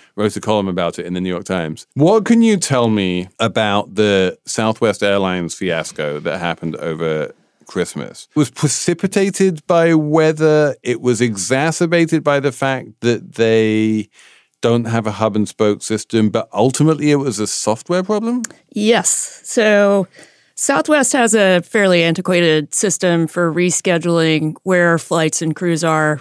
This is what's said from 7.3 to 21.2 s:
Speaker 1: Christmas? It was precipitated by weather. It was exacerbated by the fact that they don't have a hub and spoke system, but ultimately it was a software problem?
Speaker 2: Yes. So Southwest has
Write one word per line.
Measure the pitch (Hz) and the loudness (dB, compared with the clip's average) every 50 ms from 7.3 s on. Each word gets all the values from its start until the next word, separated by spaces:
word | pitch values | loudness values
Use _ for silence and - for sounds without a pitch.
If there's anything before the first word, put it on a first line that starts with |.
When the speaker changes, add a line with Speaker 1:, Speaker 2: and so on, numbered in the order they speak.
| - _ _ _ _ _ _ | -10 _ _ _ _ _ _
Speaker 1:
Christmas? | - - 95 85 - - 76 62 50 - - - _ _ | -10 -6 -6 -6 -6 -8 -10 -10 -12 -14 -18 -20 _ _
It | 151 | -2
was | 147 - | -2 -2
precipitated | - - - 147 - - - - 175 170 - 190 - 202 196 202 190 - 190 190 170 151 - | -2 -4 -2 -2 -2 -2 -2 -2 -2 -2 -4 -2 0 0 0 0 0 0 0 0 0 -2 -2
by | - 175 170 165 165 165 | 0 2 2 4 4 4
weather. | 156 151 147 151 160 156 156 160 151 156 156 151 151 151 143 127 - - | 2 2 2 2 4 4 2 2 2 2 2 4 4 2 2 -2 -4 -4
It | 120 123 110 | -4 -4 -2
was | 117 123 123 101 | 0 0 0 2
exacerbated | 123 120 107 98 90 92 131 131 147 165 156 - 175 165 175 170 170 160 165 156 | 0 -2 -2 -4 -4 -2 0 0 0 0 0 -2 -2 0 2 2 2 2 0 0
by | - 147 143 139 | 0 0 0 0
the | 135 143 | 0 -2
fact | 120 - 139 135 131 127 - - - _ | -4 -2 -2 -2 -2 -4 -6 -12 -12 _
that | - 120 117 98 - - - | -2 0 0 -2 -4 -8 -2
they | - 113 110 113 113 110 110 107 110 110 110 110 107 104 - _ _ - - _ _ _ _ _ _ | 0 2 4 4 4 4 2 2 2 2 0 0 -2 -4 -8 _ _ -20 -20 _ _ _ _ _ _
don't | - 120 117 120 117 | 0 2 2 0 0
have | 117 113 113 107 | 0 -2 -2 -2
a | 110 | -4
hub | 101 92 110 110 101 | -2 -2 -2 0 0
and | 107 104 | 0 -2
spoke | - - - 110 104 104 92 | -2 -2 0 0 0 0 -2
system, | - - 110 104 - - - 113 110 104 | -4 -4 -6 -6 -4 -2 0 2 2 2
but | 90 113 - - | 0 -2 -4 -4
ultimately | - 101 110 135 131 - 147 156 160 143 147 147 | 0 0 2 2 2 2 2 2 2 2 2 2
it | 147 | 2
was | 143 135 139 104 98 | 2 0 -2 -4 -4
a | 107 | -6
software | - - - - 107 107 - - - 175 185 185 | -6 -6 -4 -2 -4 -4 -4 -4 -4 -4 -2 -2
problem? | - 107 208 226 226 240 254 226 - - _ _ _ - | -2 -4 -2 -2 -4 -4 -4 -6 -10 -14 _ _ _ -6
Speaker 2:
Yes. | 208 208 214 233 226 226 - - - - - - - - | -2 0 2 2 2 0 -2 -4 -4 -6 -10 -14 -18 -14
So | - - 247 214 214 208 202 202 202 202 196 185 - _ - - - _ _ _ _ _ | -4 -2 0 2 4 4 4 4 4 2 2 0 -2 _ -18 -20 -20 _ _ _ _ _
Southwest | - - - 277 311 311 - 302 294 262 - - | -6 -4 -2 0 0 0 2 2 2 2 2 2
has | 269 | 2